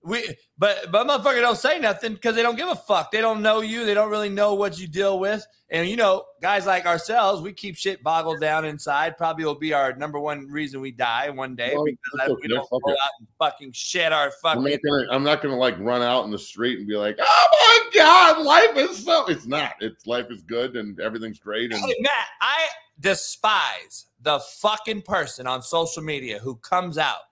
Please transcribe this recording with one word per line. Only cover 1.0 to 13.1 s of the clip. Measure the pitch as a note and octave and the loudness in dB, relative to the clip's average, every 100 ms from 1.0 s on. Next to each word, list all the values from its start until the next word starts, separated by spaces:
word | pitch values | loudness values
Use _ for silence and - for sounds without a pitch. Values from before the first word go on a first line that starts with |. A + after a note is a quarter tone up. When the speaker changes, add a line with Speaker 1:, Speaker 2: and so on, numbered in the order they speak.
| C4 | 2
Speaker 1:
motherfucker | C#4 G#3 B3+ | 0 2 2
don't | A#3+ A3 | 2 2
say | C#4+ E4+ | 0 0
nothing | A#3 G3 A#3 G#3 | 0 -2 -6 -4
'cause | A#3 A3+ | -2 0
they | |
don't | A#3 A3+ | 0 0
give | A#3+ | -4
a | A3+ | -6
fuck. | - F#3+ D3+ | 0 0 0
They | G#3+ | 0
don't | A3+ A3 | 0 2
know | G#3+ A3 | 2 2
you. | A3 A3+ | 0 -4
They | A3+ | -2
don't | G#3 G#3+ | 0 0
really | G#3+ G#3 | 0 -4
know | G3 G#3 | 0 2
what | G3+ G3+ E3 | 2 -2 -4
you | F#3 | -10
deal | E3 G3 F#3+ | -2 0 0
with. | G3 G#3+ - _ _ | -2 -4 -8 _ _
And, | E3 F3 | -4 -2
you | A3+ | 2
know, | G#3+ F#3+ - _ | 2 2 -2 _
guys | F3 G3+ | -2 0
like | F#3+ F#3 F3 | 0 0 0
ourselves, | E3+ E3 A#3 G3+ G3 | -2 0 2 2 0
we | F3 | -6
keep | G3 G3+ E3 | -12 -14 -6
shit | F#3+ F#3+ | -6 -4
boggled | D3 D#3+ D#3+ D#3 | -2 -2 -2 -2
down | D3+ D#3 | -2 -2
inside. | D#3 D3 - C#3+ D#3+ E3 | -4 -8 -4 -2 -2 -2
Probably | E3 D#3 | -4 -2
will | D#3+ C#3 | -4 -4
be | D#3 | -2
our | D3 C3+ B2 | 0 0 -2
number | D3+ D3 | -8 -6
one | D3+ C#3+ C#3 | -6 -8 -8
reason | C#3+ D3+ C3+ | -8 -8 -8
we | C3+ | -12
die | A#2+ B2 A#2 C#3+ | -6 -4 -2 -4
one | C3+ C3 B2 | -6 -10 -6
day | A#2+ | -4
Speaker 2:
Well, | D3 D3+ | -2 -2
Speaker 1:
because | B2+ - C#3+ | -4 -10 -4
Speaker 2:
that's | C3 | -2
Speaker 1:
I, | |
we | B2+ | -2
Speaker 2:
okay. | - | -2
Speaker 1:
don't | A#2+ C3+ | -4 -2
Speaker 2:
Fuck | B2+ | -4
Speaker 1:
go | C#3 | -2
Speaker 2:
it. | C#3 | -2
Speaker 1:
out | C#3 | -4